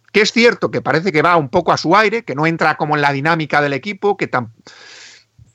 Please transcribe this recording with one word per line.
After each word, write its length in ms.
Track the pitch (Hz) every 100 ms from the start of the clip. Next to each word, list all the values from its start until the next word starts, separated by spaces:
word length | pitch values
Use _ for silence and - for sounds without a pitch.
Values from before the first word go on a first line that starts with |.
| _
que 120 | 196
es 100 | 214
cierto 380 | - 233 202 139
que 100 | 120
parece 320 | 123 147 185
que 100 | 151
va 140 | 156 175
un 140 | 143
poco 220 | 180 180
a 40 | 151
su 180 | 151
aire, 300 | 196 214 226
que 100 | -
no 120 | 135 160
entra 300 | 165 165 147
como 200 | 156 151
en 60 |
la 100 | 143
dinámica 480 | 139 151 165 151 147
del 140 | 147
equipo, 420 | 139 202 196 202 196
que 140 | 143
tam-, 200 | 131 113 - - - - - - - _ _ -